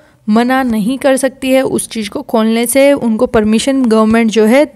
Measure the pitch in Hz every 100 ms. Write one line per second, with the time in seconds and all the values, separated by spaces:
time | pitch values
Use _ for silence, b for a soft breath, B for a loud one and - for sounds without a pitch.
0 | b b - 214 247 262 254 220 202 262
1 | 285 262 262 262 262 262 262 226 - 226
2 | 202 294 - 226 220 226 240 269 277 277
3 | 233 220 247 233 214 220 277 269 247 220
4 | 220 226 226 208 214 262 302